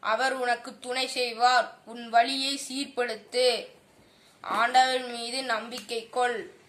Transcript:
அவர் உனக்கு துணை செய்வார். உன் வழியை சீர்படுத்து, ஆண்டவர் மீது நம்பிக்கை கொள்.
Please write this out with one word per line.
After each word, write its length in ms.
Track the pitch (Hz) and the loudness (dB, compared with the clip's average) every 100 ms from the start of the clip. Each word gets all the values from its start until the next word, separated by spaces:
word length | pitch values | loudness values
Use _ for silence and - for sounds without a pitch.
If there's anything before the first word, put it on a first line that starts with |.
அவர் 320 | - 220 262 | 0 0 0
உனக்கு 460 | 262 247 240 262 - | 0 0 -2 -4 -14
துணை 280 | 247 254 262 | -6 -4 -2
செய்வார். 720 | 262 247 226 240 254 - - | -2 -4 2 4 4 2 -6
உன் 240 | - 233 233 | -16 -14 2
வழியை 520 | 226 247 269 269 277 - | 4 4 0 -2 -4 -6
சீர்படுத்து, 1000 | 254 277 - 240 220 - 240 254 220 202 - _ _ _ _ _ _ | -6 -6 -4 -4 -4 -4 2 2 2 -6 -18 _ _ _ _ _ _
ஆண்டவர் 680 | - 202 233 254 262 254 247 | -4 0 4 6 6 2 -2
மீது 320 | 240 233 254 | -8 -6 -6
நம்பிக்கை 680 | 262 226 233 247 - 233 226 | -2 -2 -2 -12 -8 -8 -4
கொள். 440 | 247 247 226 180 - | 0 0 0 -8 -16